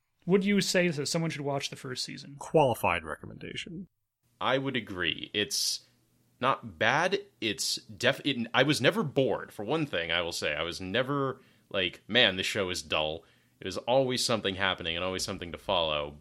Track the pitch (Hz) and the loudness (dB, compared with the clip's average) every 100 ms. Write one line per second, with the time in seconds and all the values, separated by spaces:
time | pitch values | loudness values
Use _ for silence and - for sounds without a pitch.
0 | _ _ 175 196 196 202 180 185 175 147 | _ _ 2 2 4 2 4 2 2 0
1 | 135 165 165 143 143 139 - 135 131 127 | -2 0 -2 -2 -4 -4 -4 -8 -10 -8
2 | - - 139 143 - 160 135 110 95 85 | -8 -10 -14 -14 2 6 6 4 2 0
3 | 78 - - - - - - 170 180 _ | -2 -8 -10 -12 -10 -10 -10 -12 -14 _
4 | _ _ _ _ 113 135 135 120 101 90 | _ _ _ _ 0 2 0 -2 -4 -2
5 | 85 - - 104 101 - - - - _ | -2 -2 -4 -2 0 0 -2 -4 -8 _
6 | _ _ _ _ 127 - 113 80 110 143 | _ _ _ _ 0 0 -6 0 2 4
7 | 185 196 - _ 110 - - - - 101 | 2 -2 -6 _ -4 -2 -2 -4 -8 0
8 | 123 143 143 120 117 120 139 117 143 202 | 0 2 -2 -2 2 4 4 4 4 2
9 | 156 139 127 82 - - 104 160 147 90 | 2 2 2 0 -4 -10 -4 -2 -2 -2
10 | 82 85 85 - 82 76 82 85 92 110 | 0 0 0 -2 -2 0 -2 -4 -2 0
11 | 131 143 135 127 - _ _ 101 90 - | 0 0 -2 -4 -14 _ _ -2 0 -2
12 | - 117 110 92 92 110 92 90 78 85 | 0 4 4 4 -2 0 -2 -4 -2 0
13 | 78 80 - _ _ _ 95 92 - 131 | 0 -4 -10 _ _ _ -8 -6 2 2
14 | 127 123 - 110 98 92 98 90 85 85 | 4 0 0 0 -2 0 0 0 -4 -4
15 | 92 92 - 90 87 82 - 90 80 76 | -4 -2 -4 -6 -8 -8 0 2 2 0
16 | 73 73 | -4 -6